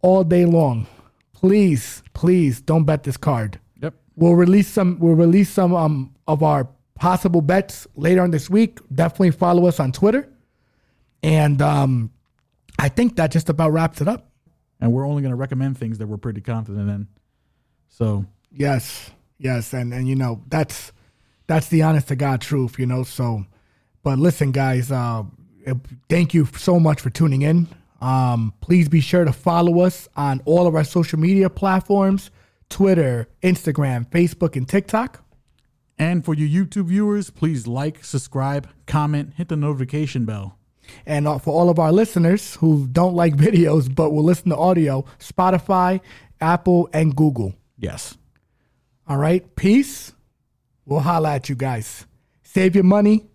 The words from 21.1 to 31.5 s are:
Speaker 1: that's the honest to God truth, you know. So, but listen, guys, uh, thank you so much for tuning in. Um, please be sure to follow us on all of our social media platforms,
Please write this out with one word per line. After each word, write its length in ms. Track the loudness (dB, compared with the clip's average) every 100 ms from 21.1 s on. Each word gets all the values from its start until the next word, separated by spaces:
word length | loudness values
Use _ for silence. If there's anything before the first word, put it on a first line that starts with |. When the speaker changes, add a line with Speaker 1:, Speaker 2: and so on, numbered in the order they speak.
| _ _ _ _
Speaker 1:
that's 220 | -2 0
the 140 | 2
honest 260 | 4 2 0
to 80 | -2
God 240 | -2 -2
truth, 360 | -2 -2 -2 -4
you 60 | -4
know. 160 | -4
So, 440 | -6 -6 -4 -4 -8 _ _ _ _ _
but 160 | -4 2
listen, 340 | 2 2 -2
guys, 400 | 0 0 -2 -2
uh, 300 | -4 -4 -6 -8 -16 -20 _ -8 -8 -8 -20 _
thank 240 | 0 2
you 120 | 0 0 -2
so 200 | 0 2
much 220 | 4 2
for 80 | -4
tuning 320 | 0 0 2
in. 240 | 2 2 0 -6 _ _
Um, 500 | -2 0 0 0 -4 -6
please 280 | 0 2 4
be 100 | 2
sure 240 | 2 0
to 80 | 0
follow 480 | 0 -2 0 2 4
us 260 | 2 0 -14 -6
on 260 | -4 -4
all 220 | 0 2 2
of 80 |
our 100 | 0
social 340 | -2 -2 -2 0
media 300 | 2 2
platforms, 800 | 2